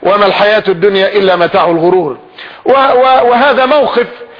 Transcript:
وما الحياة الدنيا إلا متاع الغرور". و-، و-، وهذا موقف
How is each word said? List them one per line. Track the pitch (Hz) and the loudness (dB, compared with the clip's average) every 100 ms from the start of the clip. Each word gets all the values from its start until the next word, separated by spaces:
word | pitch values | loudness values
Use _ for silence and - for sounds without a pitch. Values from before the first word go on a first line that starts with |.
وما | 175 202 196 | -2 0 0
الحياة | 180 208 214 196 | 0 0 0 -2
الدنيا | 175 202 196 190 | -2 0 0 0
إلا | 202 190 175 | 0 0 0
متاع | 170 196 165 | 0 0 0
الغرور". | 165 175 185 151 120 - - - - - | 0 0 0 -2 -8 -16 -20 -20 -8 0
و-، | |
و-، | 269 269 247 262 262 247 | 2 2 2 2 2 2
وهذا | 240 285 247 262 | 2 0 0 0
موقف | 294 247 240 240 - - - | 0 0 -2 -4 -8 -20 -20